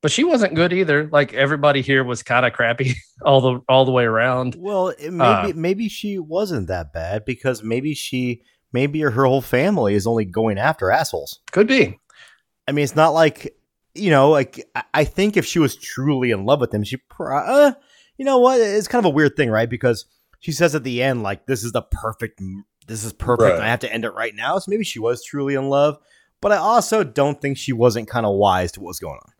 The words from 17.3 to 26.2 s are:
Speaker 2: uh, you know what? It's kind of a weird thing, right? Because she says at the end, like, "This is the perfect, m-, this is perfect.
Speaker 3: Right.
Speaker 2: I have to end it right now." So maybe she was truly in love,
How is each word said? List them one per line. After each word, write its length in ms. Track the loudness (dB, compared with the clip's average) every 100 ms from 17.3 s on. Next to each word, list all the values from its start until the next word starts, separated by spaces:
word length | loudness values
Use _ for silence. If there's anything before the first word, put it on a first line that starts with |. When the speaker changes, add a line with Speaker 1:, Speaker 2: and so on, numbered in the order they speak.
| -4
Speaker 2:
uh, 340 | 0 4 4 2 _ _ _ _
you 60 | 0
know 120 | 4
what? 220 | 4 4
It's 280 | 2 0 0
kind 160 | 0
of 80 | 2
a 40 | 4
weird 200 | 2 2
thing, 140 | 0
right? 200 | 2 0
Because 360 | 0 -2 -2 -6 _ _ _
she 120 | -10
says 240 | 0 2 2
at 80 |
the 180 | -4 -2
end, 220 | -2 -2
like, 240 | -4 -8 -4
"This 160 | -4
is 80 | -2
the 100 | -6
perfect, 580 | -6 -6 -6 -8 -10 _
m-, 240 | -12 -12 -16 _ _
this 180 | -12 -10
is 80 |
perfect. 440 | -8 -2 4 4 4
Speaker 3:
Right. 40 |
Speaker 2:
I 80 | 0
have 100 | -2
to 120 | -2
end 140 | -4 -6
it 60 |
right 240 | -6 -8 -4
now." 240 | -4 -4
So 100 | -2
maybe 140 | -4
she 160 | -4 -4
was 240 | -2 -2
truly 320 | -6 -6 -2 -2
in 140 | 0
love, 280 | 2 2 0 _ _